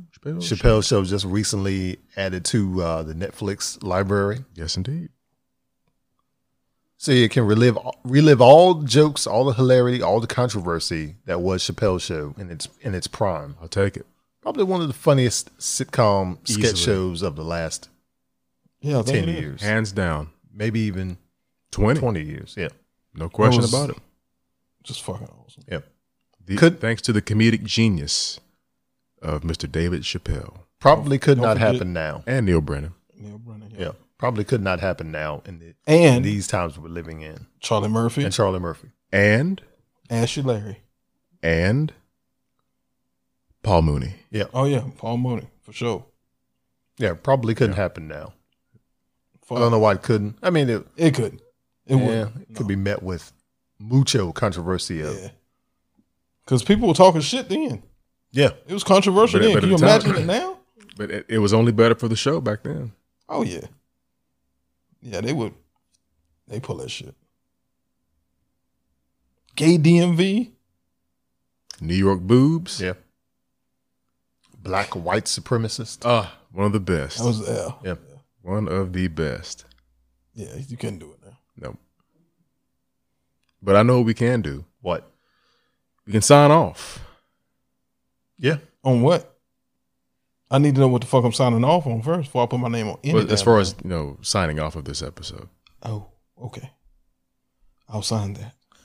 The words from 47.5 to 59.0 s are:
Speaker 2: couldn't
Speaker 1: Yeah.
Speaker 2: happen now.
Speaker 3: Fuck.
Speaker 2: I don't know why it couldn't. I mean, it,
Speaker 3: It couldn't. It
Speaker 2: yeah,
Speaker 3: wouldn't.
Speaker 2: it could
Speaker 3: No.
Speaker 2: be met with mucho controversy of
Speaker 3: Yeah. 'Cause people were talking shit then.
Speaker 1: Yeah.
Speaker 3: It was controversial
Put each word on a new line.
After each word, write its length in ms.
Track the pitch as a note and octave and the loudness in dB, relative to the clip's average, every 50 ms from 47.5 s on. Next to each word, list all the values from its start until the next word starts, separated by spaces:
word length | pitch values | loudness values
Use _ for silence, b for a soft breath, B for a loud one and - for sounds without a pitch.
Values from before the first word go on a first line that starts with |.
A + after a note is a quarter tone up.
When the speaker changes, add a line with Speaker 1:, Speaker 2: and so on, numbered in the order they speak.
| A2 | 0
Speaker 2:
couldn't 200 | - A#2+ G#2+ F#2 | 0 0 0 0
Speaker 1:
Yeah. 60 | F#2 | -2
Speaker 2:
happen 260 | G2 F2 - - D#2+ D2+ | -4 -4 -6 -10 -16 -14
now. 260 | D2+ D2 D#2 D#2 - _ _ _ _ _ _ _ _ _ _ _ _ _ _ _ _ _ _ _ _ _ _ | -14 -14 -16 -16 -20 _ _ _ _ _ _ _ _ _ _ _ _ _ _ _ _ _ _ _ _ _ _
Speaker 3:
Fuck. 140 | _ B2 B2 | _ -2 2
Speaker 2:
I 40 | |
don't 100 | A#2+ A#2 | 2 4
know 80 | A#2 A2 | 4 4
why 140 | G#2+ G#2+ G2+ | 4 4 2
it 100 | F#2 - | 2 0
couldn't. 340 | - A#2 G#2+ G2+ G#2 A2 _ | 0 0 0 0 -4 -8 _
I 80 | - F#3 | -4 0
mean, 200 | F3+ D#3 C#3+ B2 | 0 2 2 0
it, 160 | A2+ G2+ - - _ | -2 -4 -6 -10 _
Speaker 3:
It 180 | - E3 D#3+ B2+ | 2 2 2 2
couldn't. 260 | A#2 A2+ G2+ - - _ _ _ _ _ _ _ _ _ - | 2 -4 -6 -8 -12 _ _ _ _ _ _ _ _ _ 0
It 100 | C3+ C3+ | 0 2
Speaker 2:
yeah, 80 | B2 | 2
Speaker 3:
wouldn't. 360 | B2 A2+ A2+ A2 G#2 A2 C3+ - _ | 2 0 -2 -4 -4 -8 -14 -18 _
Speaker 2:
it 60 | A2 | -10
could 100 | G#2+ A#2+ | -8 -4
Speaker 3:
No. 20 | G2 | -4
Speaker 2:
be 80 | G2 | -2
met 280 | G2 G2 G2 G2+ - - | -2 -2 -4 -4 -4 -6
with 280 | F#2 F#2 E2+ - - _ _ _ _ _ _ _ _ _ _ | -8 -8 -8 -10 -16 _ _ _ _ _ _ _ _ _ _
mucho 520 | G#2 G#2+ A#2+ C3+ C3+ - - A#2+ G2 E2+ | -8 0 2 2 2 4 2 0 -2 -2
controversy 720 | - - - G#2 F2 F2 E2+ F2 F#2 F2 - - F#2 D#2+ | -4 -4 -4 -4 -4 -4 -4 -4 -4 -4 -4 -6 -6 -6
of 180 | D2+ D2+ D2+ D2+ | -6 -6 -8 -10
Speaker 3:
Yeah. 100 | F2+ - - _ _ _ _ _ _ _ _ _ _ _ _ _ _ _ _ _ _ _ _ _ _ | -12 -18 -20 _ _ _ _ _ _ _ _ _ _ _ _ _ _ _ _ _ _ _ _ _ _
'Cause 180 | - C3+ B2 - | -2 -2 -2 2
people 240 | - G3+ G#3+ A#3+ F#3+ | 2 2 2 4 0
were 60 | D#3 | 6
talking 280 | - F#3 F#3 E3 D#3+ | 8 6 6 6 4
shit 280 | C#3+ - - C4+ B3+ - | -2 -2 -4 -6 -4 -4
then. 340 | F#3+ D#4 D#4+ C4+ B2 G#2 - _ _ _ _ _ _ _ _ _ | -4 -4 -4 -4 -6 -8 -12 _ _ _ _ _ _ _ _ _
Speaker 1:
Yeah. 180 | - C3 C#3+ B2+ - - _ - | 0 2 2 2 2 -2 _ -10
Speaker 3:
It 60 | F3+ | -8
was 100 | G3+ - | -8 2
controversial 560 | - F#3+ G3 | 4 4 4